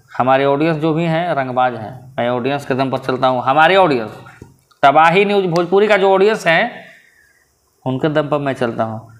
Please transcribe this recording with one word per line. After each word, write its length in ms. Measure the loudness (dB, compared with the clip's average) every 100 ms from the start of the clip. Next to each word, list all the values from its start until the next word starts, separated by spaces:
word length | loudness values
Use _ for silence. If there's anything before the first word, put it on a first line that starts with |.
| _ -4
हमारे 280 | 0 2 2
ऑडियंस 320 | 0 0 0
जो 160 | -2
भी 120 | -2 -2
हैं 300 | -2 -2 -4
रंगबाज 400 | -4 -2 -2 -4
हैं, 400 | -12 -14 -14 -6
मैं 120 | -4
ऑडियंस 360 | -2 -4 -6 -4
के 80 |
दम 180 | -4 -2
पर 60 | -4
चलता 300 | -4 -2 -2
हूँ। 160 | -2
हमारे 320 | 0 2 4 4
ऑडियंस, 360 | 2 0 -4 -14 -20 -20 -20 _ _ 0
तबाही 420 | 4 4 4 4 2
न्यूज़ 200 | 0 0
भोजपुरी 420 | -2 2 2 2
का 100 | 2
जो 140 | 4
ऑडियंस 340 | 4 2 2 0
है, 380 | 0 -2 -8 -20 -20 _ _ _ _ _ _ _ _ -8
उनके 240 | -4 -2
दम 200 | -2 -2
पर 80 | -2
मैं 160 | -4
चलता 300 | -4 -4 -4
हूँ। 280 | -6 -8 -16